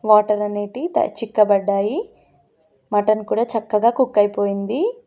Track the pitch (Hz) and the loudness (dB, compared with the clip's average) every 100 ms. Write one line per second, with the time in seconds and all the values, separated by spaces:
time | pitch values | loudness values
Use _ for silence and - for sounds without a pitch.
0 | 220 214 208 208 208 208 208 233 339 349 | 6 4 4 -2 -2 -4 -6 -6 -4 -2
1 | - - 208 - 202 202 185 196 208 285 | -2 -4 -6 0 2 2 0 -2 -2 -4
2 | 480 _ _ _ _ _ _ _ _ 208 | -8 _ _ _ _ _ _ _ _ -2
3 | 208 214 208 214 233 226 - 208 226 240 | 0 0 0 -4 -2 -4 -2 0 0 2
4 | 254 214 208 202 202 202 196 247 415 480 | 0 2 0 0 -2 -2 -4 -2 -4 -6